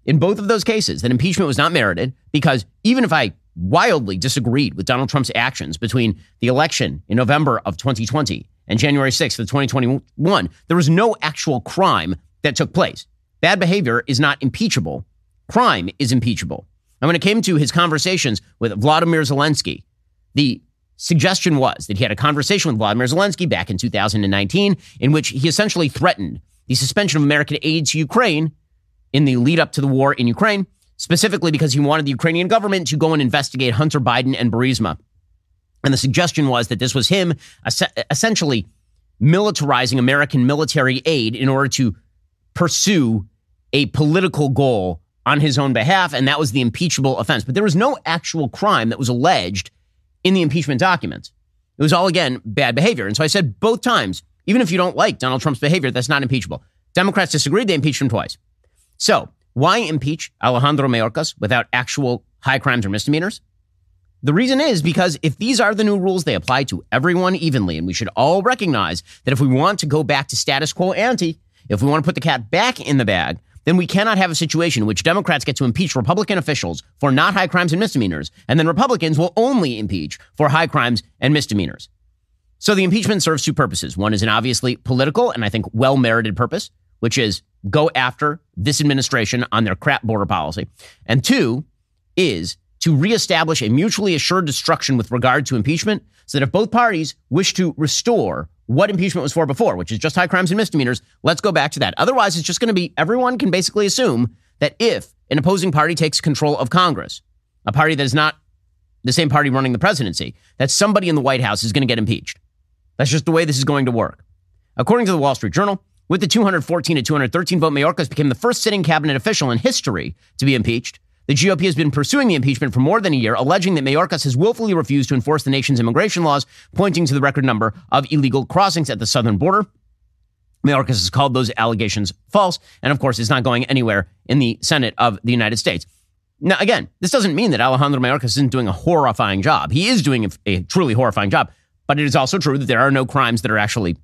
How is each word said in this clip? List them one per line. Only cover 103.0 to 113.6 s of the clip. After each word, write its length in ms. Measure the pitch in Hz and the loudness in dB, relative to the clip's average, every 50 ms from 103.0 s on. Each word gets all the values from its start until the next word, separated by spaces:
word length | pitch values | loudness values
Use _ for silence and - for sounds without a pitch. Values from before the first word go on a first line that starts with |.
| 160 170 233 254 247 247 254 | -2 0 0 0 0 0 -2
can 140 | 196 294 185 | 0 -2 0
basically 340 | 165 190 175 - - 208 208 | 0 0 -2 -2 -2 0 0
assume 500 | 196 - 254 254 196 123 117 120 113 - _ _ _ _ - | 0 0 0 0 2 2 2 0 -2 -4 _ _ _ _ -4
that 140 | 151 143 - - | -4 -4 -2 0
if 340 | 220 226 156 98 - - _ _ _ - | 0 0 0 0 -6 -12 _ _ _ -2
an 60 | - | -2
opposing 360 | 151 131 180 196 185 180 185 | 0 2 2 2 2 0 0
party 220 | 139 151 151 165 175 | 2 2 2 2 0
takes 280 | 147 160 156 - - | 0 -2 -2 -2 -2
control 340 | - 160 135 - 156 147 147 | -2 -2 -2 0 0 0 0
of 140 | - 131 117 | 0 -2 0
Congress, 500 | - 180 185 175 135 87 - - - - _ _ _ _ _ _ _ _ - | 2 2 2 2 0 -2 -6 -12 -14 -18 _ _ _ _ _ _ _ _ -8
a 40 | - | -4
party 240 | 104 147 156 160 160 | 0 2 2 2 2
that 80 | 139 | 0
is 120 | 139 127 120 | 0 0 2
not 220 | 156 151 156 - _ _ _ _ _ _ _ _ _ _ _ _ _ - | 2 0 0 -2 _ _ _ _ _ _ _ _ _ _ _ _ _ -4
the 80 | 127 | -2
same 160 | 127 170 160 143 | 0 0 0 2
party 220 | 131 147 147 139 | 2 2 2 2
running 220 | 127 135 135 127 | 0 0 0 0
the 60 | 123 104 | -2 0
presidency, 560 | 170 196 208 131 120 92 78 - 78 62 - _ _ _ _ | 0 0 0 0 -4 -6 -4 -6 -8 -10 -12 _ _ _ _
that 140 | - 131 135 | -4 -2 -2
somebody 400 | - - 202 208 202 202 185 170 | 0 2 2 2 2 0 2 2
in 40 | 156 | 0
the 60 | 147 | 0
White 220 | 123 135 131 131 | 2 0 0 0
House 200 | 131 101 104 - | 0 0 -2 -2
is 100 | - 113 | -2 -2
gonna 120 | 104 147 135 | 0 0 0
get 140 | 117 120 113 | 0 0 0
impeached. 420 | 107 95 104 - - - - _ _ _ _ _ _ _ _ _ _ _ _ - | 0 -2 -2 -4 -4 -12 -16 _ _ _ _ _ _ _ _ _ _ _ _ -2
That's 120 | 135 123 | -2 0
just 160 | 143 151 - | 0 0 0
the 40 | 170 | 2
way 140 | 160 165 170 | 2 2 2
this 140 | 151 143 | 2 0
is 60 | 127 | -2